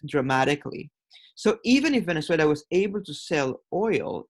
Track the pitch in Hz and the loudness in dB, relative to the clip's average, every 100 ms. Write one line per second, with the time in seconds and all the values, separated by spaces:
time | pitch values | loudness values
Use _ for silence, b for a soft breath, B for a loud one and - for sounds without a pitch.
0 | 147 147 131 131 135 147 - - - _ | -4 -2 0 2 2 0 -4 -12 -14 _
1 | _ b b b 214 226 226 269 311 196 | _ b b b 0 0 2 2 4 0
2 | 170 160 151 165 151 147 - 180 202 208 | 0 -2 0 2 4 2 0 0 0 -4
3 | 196 147 - 156 131 123 _ 175 220 147 | -10 -12 -4 0 0 -4 _ -2 0 0
4 | - 92 - | -2 -8 -4